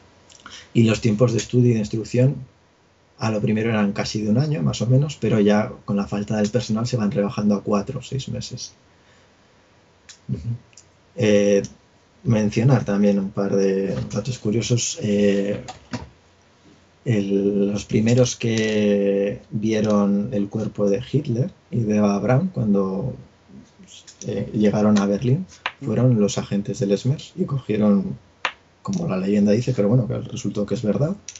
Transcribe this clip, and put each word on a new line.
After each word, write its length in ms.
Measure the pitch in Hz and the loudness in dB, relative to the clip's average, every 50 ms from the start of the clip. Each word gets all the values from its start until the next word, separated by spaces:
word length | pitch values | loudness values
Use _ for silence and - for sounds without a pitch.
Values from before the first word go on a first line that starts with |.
| - _ _ _ _ _ - - - - - - - - _ | -20 _ _ _ _ _ -20 -20 -20 -20 -20 -20 -20 -2 _
y 100 | 113 117 | 4 4
los 180 | 110 107 - | 4 4 2
tiempos 320 | - 117 104 104 127 110 110 | 0 0 2 2 2 2 2
de 60 | 113 | -2
estudio 320 | - - - 123 123 123 | -4 0 2 4 4 4
y 20 | 117 | 4
de 60 | 110 | 2
instrucción 560 | 104 104 - 113 107 - - 120 127 139 151 - - - _ _ _ _ _ _ _ _ _ _ _ _ _ _ | 0 -4 -4 -6 -8 -4 0 2 2 2 2 -2 -8 -16 _ _ _ _ _ _ _ _ _ _ _ _ _ _
A 120 | - 113 | -4 -2
lo 100 | 110 104 | 0 0
primero 280 | 104 107 107 107 110 117 | 0 0 0 0 0 0
eran 240 | 110 107 104 98 101 | 0 2 0 0 0
casi 280 | 110 101 - - 110 | -2 -6 -4 -4 -4
de 80 | 107 107 | 0 2
un 80 | 107 123 | 2 2
año, 240 | 147 156 147 170 | 2 0 -2 -2
más 200 | 160 135 117 - | -2 -2 -2 -2
o 60 | 107 117 | 0 2
menos, 300 | 127 135 147 151 - - | 4 4 2 0 -2 -4
pero 200 | - 110 117 110 | -2 0 2 4
ya 320 | 101 104 104 104 107 98 - - - | 4 4 4 2 0 -2 -6 -12 -8
con 120 | - 104 101 | -4 -2 -2
la 80 | 98 - | -2 -2
falta 300 | 101 101 101 98 107 107 | -4 -6 -4 -4 -2 -2
del 120 | 104 104 | -2 0
personal 360 | - 120 117 - 110 110 117 120 | 0 -2 -2 -2 -2 -2 -2 -2
se 100 | - 110 | -2 -2
van 140 | 107 101 | -2 -2
rebajando 440 | 101 101 101 98 - - 104 104 104 | 0 -2 -2 -2 -2 -2 0 0 0
a 80 | 98 - | 0 0
cuatro 360 | - 104 101 98 - 135 139 | -2 -2 -2 -2 -4 -8 -12
o 40 | - | -10
seis 240 | - 131 131 - - | -8 -8 -8 -8 -8
meses. 440 | 120 113 - - 120 123 - - - _ _ _ _ _ _ _ _ _ _ _ _ _ _ _ _ _ _ _ _ _ _ _ _ _ _ - - - _ - | -10 -10 -10 -10 -12 -14 -14 -16 -18 _ _ _ _ _ _ _ _ _ _ _ _ _ _ _ _ _ _ _ _ _ _ _ _ _ _ -20 -20 -20 _ -10
Ujú. 100 | 127 85 78 117 117 - - _ _ - _ _ _ _ _ _ _ | -10 -8 -6 -8 -10 -10 -12 _ _ -20 _ _ _ _ _ _ _
Eh, 480 | - 104 107 104 101 101 101 101 101 98 - - - _ _ _ _ _ _ _ _ - | 0 0 2 4 4 4 4 2 2 0 -2 -10 -20 _ _ _ _ _ _ _ _ -2
mencionar 600 | - 117 107 107 101 - 113 110 139 139 107 - | 0 0 2 0 0 0 2 2 4 4 4 2
también 320 | - 101 101 104 101 101 101 | 0 0 2 2 2 2 2
un 120 | 98 98 | -2 -4
par 240 | - 104 101 98 101 | -4 -4 -2 0 0
de 400 | 98 98 98 98 98 98 95 98 101 107 104 | 2 2 2 2 0 -2 -2 -4 -4 -6 -6
datos 260 | - 104 101 - 120 - | -6 -6 -6 -6 -8 -6
curiosos. 600 | - 107 104 117 110 - 123 117 - - - - | -4 -2 -2 -2 0 0 0 -2 -2 -4 -6 -6
Eh, 580 | - 107 101 101 104 101 98 101 98 101 104 - - - - - - - - - - - - _ _ _ _ _ _ _ _ _ _ - - _ _ _ _ _ _ | -2 0 2 2 4 2 2 2 0 -2 -4 -6 -8 -12 -16 -18 -16 -14 -12 -12 -12 -14 -20 _ _ _ _ _ _ _ _ _ _ -20 -20 _ _ _ _ _ _
el, 640 | - 113 101 98 98 98 98 98 101 101 101 101 101 | -2 0 0 0 0 0 2 2 2 2 2 0 0
los 140 | 104 101 - | 0 -4 -4
primeros 500 | - - 110 107 113 120 127 127 123 - | -2 0 0 2 4 4 4 4 2 0
que 1080 | - - 117 113 110 110 110 107 107 104 104 101 101 101 101 98 98 98 104 127 - - _ | -4 -2 -2 0 0 0 0 2 2 2 2 2 2 2 2 2 2 0 -2 -2 -6 -12 _
vieron 800 | - 113 104 110 110 107 107 107 104 101 101 101 101 101 104 127 104 | -6 -4 -2 0 0 0 2 2 2 4 4 4 2 0 0 -2 -2
el 160 | 104 101 98 | -4 -4 -2
cuerpo 400 | - 110 104 98 - - 101 101 | -4 -6 -6 -6 -4 -2 0 2
de 120 | 101 98 - - | 2 0 -2 -2
Hitler 380 | - 139 - - 117 113 131 190 - _ _ _ | -2 -2 -2 0 -2 -2 -2 -4 -4 _ _ _
y 80 | - 123 | -4 -4
de 180 | 113 104 104 104 | -2 0 2 2
Eva 220 | 104 101 101 101 | 2 2 2 0
Braun 300 | 101 110 127 139 185 190 | 0 2 2 2 2 0
cuando, 640 | - 131 117 104 101 98 98 95 95 95 - 131 - - - - _ _ _ _ - 101 - - _ _ - - - - - - - _ 110 - | -2 -2 0 2 2 2 2 0 -2 -4 -4 -6 -8 -10 -14 -20 _ _ _ _ -20 -20 -20 -20 _ _ -20 -20 -20 -20 -20 -20 -20 _ -10 -8
eh, 220 | 107 101 101 - - | -6 -6 -6 -4 -2
llegaron 460 | 107 107 104 104 107 104 107 104 104 | 2 2 2 4 4 4 4 4 4
a 60 | 101 | 4
Berlín 400 | 101 101 98 127 120 131 175 190 - - - _ - - - 139 | 2 0 0 2 0 0 0 -2 -8 -14 -12 _ -12 -12 -8 -6
fueron 360 | 139 110 120 123 127 123 107 | -4 0 2 4 4 4 4
los 180 | 104 98 - 101 | 4 2 0 -2
agentes 420 | 98 - 101 101 101 - 98 - | -4 -2 -4 -4 -2 -4 -4 -4
del 120 | 101 98 | 0 0
esmers 400 | 101 98 - 127 143 - - - - | 0 0 0 -2 -2 -2 -4 -12 -6
y 100 | 160 185 | -6 -4
cogieron, 720 | 175 143 131 - - 107 104 104 104 101 98 92 95 - - - _ _ _ _ - - - _ _ _ _ | -2 -2 -6 -4 -2 -2 2 4 4 4 4 2 -2 -6 -10 -12 _ _ _ _ -8 -8 -8 _ _ _ _
como 260 | _ - 98 87 85 82 | _ -8 -6 -4 -4 -4
la 100 | 95 92 | -4 -2
leyenda 360 | 92 98 101 104 104 104 104 | -2 0 2 2 2 2 2
dice, 200 | 117 127 - 123 | 2 0 -2 -2
pero 140 | - 104 101 | 0 2 2
bueno, 200 | 117 131 117 - | 2 2 2 0
que 100 | 120 113 | -4 -6
resultó 480 | 110 - - 107 - 101 98 104 101 | -6 -8 -12 -8 -6 -6 -4 -4 -4
que 80 | - 101 | -4 -4
es 60 | 101 | -4
verdad, 340 | - 107 101 101 139 156 196 - - - - - | -2 -2 0 0 0 -2 -2 -6 -10 -18 -20 -20